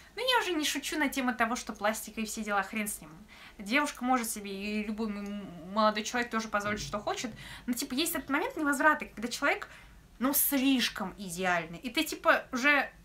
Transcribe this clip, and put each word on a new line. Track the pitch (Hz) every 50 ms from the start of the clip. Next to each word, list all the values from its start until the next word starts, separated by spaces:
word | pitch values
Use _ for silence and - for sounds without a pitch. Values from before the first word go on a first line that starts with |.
| - - -
Но | 392
я | 494 523 508 466
уже | 415 359
не | 349 311 294
шучу | 269 - 285 - - 330 311
на | 294 269
тему | - 277 254 247 226
того, | 233 233 220 247
что | 240 - -
пластика | 214 - 202 214 220 - - 220 - 220
и | 220
все | 214 - 226 220
дела, | 208 202 202
хрен | 190 - - 220 208 208
с | - -
ним. | 165 151 156 180 214 - - - - - - -
Девушка | 202 196 240 294 294 294 - - 247
может | 254 254 247 233 226
себе, | - 214 202 202
и | 196 190 202 208 214 214 208
любой | 220 214 214 226 220
м-, | 202 202 202 202 208 202 196 180 170 180 175 185 196
молодой | 220 214 214 214 214 214
человек | - - 247 240 233
тоже | 226 220 220 220
позволит, | - 202 202 208 208 202
что | - - 202 214
хочет. | 214 330 381 381 - 220 - - - - - - - -
Но, | 240
типа, | - 294 - 254
есть | 262 339 330 -
этот | 311 - -
момент | 262 311 349 539 - 349
невозврата, | 311 285 285 254 311 311 302 302 -
когда | - - - 214 233
человек, | - - 285 302 392 415 - - - - - - - - - - - -
ну, | 226 277 285
слишком | - - - 285 269 254 277 269 247 220 - - - 202 185 - -
идеальный. | 202 185 165 180 185 180 180 170 160 165 170 196
И | - 247
ты, | - 320 320
типа, | - 339 - - 330 285 277 - -
уже | - 240 247 294 294 269 233 - - - -